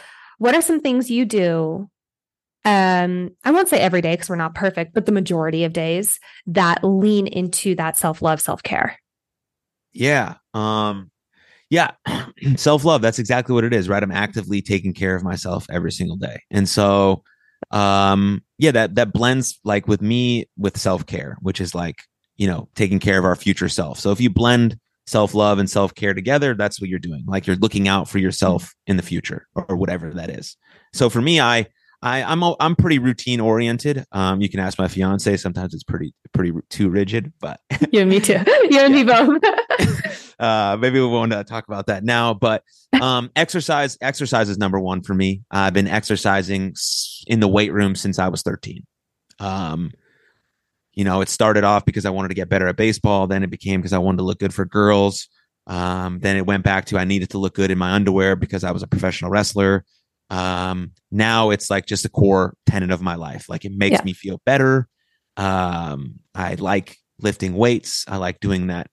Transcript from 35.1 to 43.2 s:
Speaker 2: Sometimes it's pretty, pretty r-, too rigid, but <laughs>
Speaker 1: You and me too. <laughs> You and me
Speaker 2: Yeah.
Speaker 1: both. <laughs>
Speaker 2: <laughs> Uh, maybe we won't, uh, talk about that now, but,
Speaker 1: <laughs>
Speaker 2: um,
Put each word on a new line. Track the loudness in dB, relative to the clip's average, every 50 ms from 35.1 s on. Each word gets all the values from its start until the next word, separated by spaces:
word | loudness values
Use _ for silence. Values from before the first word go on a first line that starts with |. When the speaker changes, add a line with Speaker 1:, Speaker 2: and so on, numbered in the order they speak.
| 0 0 0 0 0 0
Speaker 2:
Sometimes | -2 -6 -6 -6 -8 -8 -10
it's | -10 -10
pretty, | -8 -8 -8 -8 -10 -12 _ -10 -4
pretty | -2 -2 0 -2
r-, | -2 -6 -8 -8
too | -4 0 0 2
rigid, | 2 0 0 0 -2 -6 -6 -8 -10 _
but | -12 -12 -12 -12 _ -8 -4
<laughs> | -2 0 2
Speaker 1:
You | 4 4
and | 4 4
me | 4 4
too. | 4 2 2 2 4
<laughs> | 4 4 6 6 6
You | 6 6
and | 6 6 6
me | 6
Speaker 2:
Yeah. | 6 6 6 6 6
Speaker 1:
both. | 4 4 4 2 2 2 0 -2 -2 0 2
<laughs> | 2 0 0 -2 -6 -10 -12
Speaker 2:
<laughs> | -14 -18 -18 -8 -2
Uh, | 0 0 2 2 2 0 0 0
maybe | 0 2 2 2
we | 2
won't, | 2 2 2 0 0
uh, | -2 -2 -4
talk | -8 -10 -10 -10 -8
about | -8 -6 -4
that | -4 -4 -2
now, | 0 0 2 2 2 0 0
but, | 0 0 0 0 -2 -4 _ _ _
Speaker 1:
<laughs> | _ _ 0 2
Speaker 2:
um, | 2 2 0 0